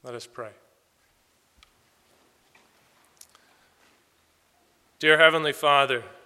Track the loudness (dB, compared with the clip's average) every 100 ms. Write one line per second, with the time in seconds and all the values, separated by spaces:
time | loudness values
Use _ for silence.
0 | -18 -18 -18 -20 -20 -20 _ _ _ _
1 | _ _ _ _ _ _ _ _ _ _
2 | _ _ _ _ _ _ _ _ _ _
3 | _ _ -20 _ _ _ _ _ _ _
4 | _ _ _ _ _ _ _ _ _ _
5 | 2 4 4 4 -4 -4 0 2 0 -4
6 | -8 -20